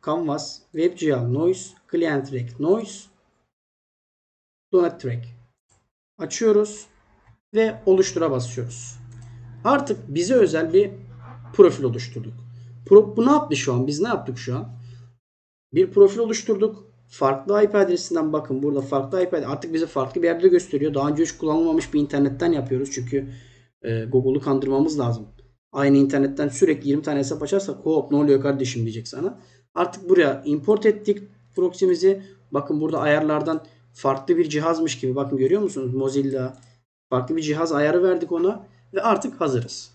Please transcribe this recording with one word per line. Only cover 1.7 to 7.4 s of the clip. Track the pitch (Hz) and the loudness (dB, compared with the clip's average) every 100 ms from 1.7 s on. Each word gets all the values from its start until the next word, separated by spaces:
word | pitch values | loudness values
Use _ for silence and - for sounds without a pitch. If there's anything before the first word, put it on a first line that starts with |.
| - _ | -20 _
client | 170 165 143 135 | -2 0 -2 -4
track | 135 120 - | -8 -10 -6
noise, | 151 214 214 - - _ _ _ _ _ _ _ _ _ _ _ _ _ _ _ _ | 0 0 -2 -16 -20 _ _ _ _ _ _ _ _ _ _ _ _ _ _ _ _
donut | 190 170 - | 2 2 -2
track. | 127 120 - - _ _ _ _ _ _ _ _ | -8 -8 -10 -20 _ _ _ _ _ _ _ _
Açıyoruz | 165 - 226 208 208 - - _ _ _ _ _ | -10 -2 2 4 2 -6 -20 _ _ _ _ _